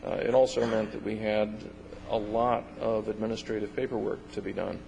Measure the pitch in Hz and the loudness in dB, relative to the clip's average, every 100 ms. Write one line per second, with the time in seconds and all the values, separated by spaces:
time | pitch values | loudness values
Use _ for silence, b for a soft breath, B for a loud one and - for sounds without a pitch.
0 | - - 113 127 127 - 117 113 107 - | -2 0 4 6 6 4 2 2 0 -4
1 | 104 110 110 107 107 110 - - - - | -4 -2 2 2 2 -2 -10 -12 -14 -12
2 | - 113 104 113 120 117 - - 113 110 | -2 -2 2 2 4 2 0 -2 0 2
3 | 110 104 110 110 - 110 104 - 131 113 | 0 -2 -2 -2 -2 -4 -2 -4 -2 -2
4 | 104 - - - 95 98 95 104 | -2 -4 -6 -6 -4 -2 -4 -4